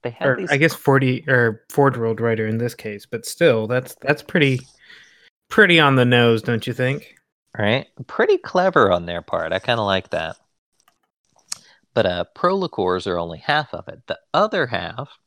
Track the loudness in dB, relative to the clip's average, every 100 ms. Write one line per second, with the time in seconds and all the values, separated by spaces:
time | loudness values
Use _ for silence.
0 | -12 -4 -2 -2 0 2 2 0 2 2
1 | 2 -2 0 2 2 -2 _ 0 2 2
2 | -4 -2 -2 -2 -2 -4 -6 -8 -14 -14
3 | -12 -12 -12 0 2 2 0 -4 -6 -10
4 | -4 -4 -2 2 2 0 -6 _ _ -20
5 | _ _ _ _ _ 4 6 8 6 4
6 | 4 6 4 2 0 -4 -4 -4 -4 -4
7 | -10 _ _ _ _ -4 -2 -2 -6 -20
8 | -12 -2 0 0 -2 -2 2 2 2 2
9 | -2 -10 -6 -6 -4 -4 -2 -2 0 -2
10 | -2 -8 -8 -12 _ _ _ _ _ _
11 | _ _ _ _ _ -16 _ _ _ -2
12 | 0 -2 -8 -4 -2 -2 -4 -4 -2 -2
13 | -4 -6 -6 -10 -4 -2 -4 -12 -14 -20
14 | -12 -12 _ -2 0 -2 -4 -4 -6 -10
15 | -14 _